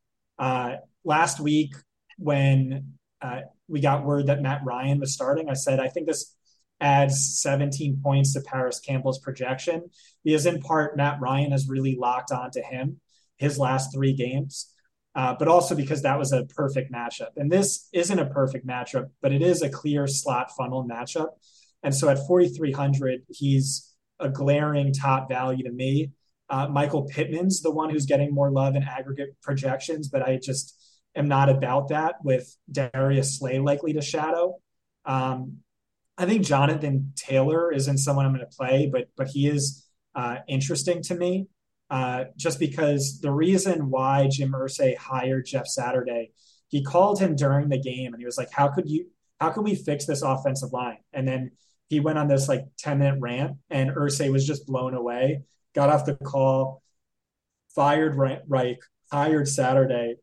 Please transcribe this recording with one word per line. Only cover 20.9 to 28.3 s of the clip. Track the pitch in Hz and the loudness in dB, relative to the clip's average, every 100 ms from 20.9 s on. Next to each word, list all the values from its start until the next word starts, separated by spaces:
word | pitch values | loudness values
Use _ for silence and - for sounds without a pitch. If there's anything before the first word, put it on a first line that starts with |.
| 117 123 165 160 - _ _ _ _ | -8 -6 -4 -6 -8 _ _ _ _
And | 143 | -4
so | 135 151 | 2 4
at | 135 - | 2 4
forty-three | 180 156 156 151 | 4 4 2 -4
hundred, | 135 139 135 131 127 - | 0 0 0 0 -4 -8
he's | - 139 135 135 - - _ _ - | -4 2 2 2 -4 -10 _ _ -8
a | 135 | -6
glaring | 139 139 143 151 143 139 | 0 2 2 2 2 0
top | - 139 135 135 | 0 2 0 0
value | 127 131 131 127 | -4 -2 -2 -2
to | |
me. | 123 131 139 147 - _ _ - | -2 0 0 -2 -8 _ _ -6
Uh, | 135 139 | -2 0
Michael | 143 147 151 | 0 0 0
Pittman's | 135 147 151 160 190 - | -2 -4 -4 0 0 0
the | 160 | 0
one | 156 160 | 0 -2
who's | 151 139 | -2 2
getting | 143 143 | 2 2